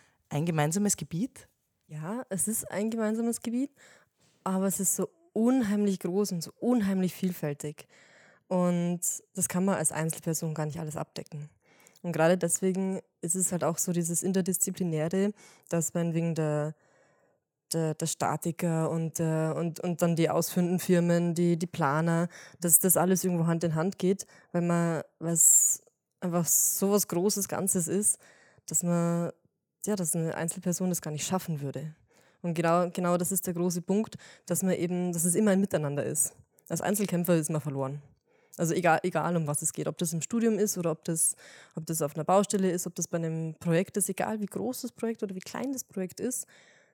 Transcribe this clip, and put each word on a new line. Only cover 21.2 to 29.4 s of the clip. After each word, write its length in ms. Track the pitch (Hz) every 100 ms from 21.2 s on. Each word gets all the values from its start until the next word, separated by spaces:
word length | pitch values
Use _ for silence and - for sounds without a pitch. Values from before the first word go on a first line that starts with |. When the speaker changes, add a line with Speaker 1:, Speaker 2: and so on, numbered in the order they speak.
| 175
Speaker 2:
die, 220 | 170 175 170
die 100 | 180
Planer, 640 | - 139 151 165 165 175 - - -
dass 200 | 170 -
das 180 | 190 -
alles 260 | 180 185
irgendwo 240 | 185 170 165
Hand 160 | 165
in 120 | 170 156
Hand 240 | 185 -
geht, 280 | 180 196 - - _
weil 120 | 175
man, 400 | 175 170 170 160 - -
weil 140 | 165
es 480 | 165 - - - - _ _ _ -
einfach 260 | 180 175 165
so 460 | - - - 196
was 160 | 202 -
Großes 400 | 175 202 202 190
Ganzes 400 | - 190 185 160
ist, 320 | 190 208 - - - _ _ -
dass 160 | 160
man, 480 | 175 170 170 170 170 -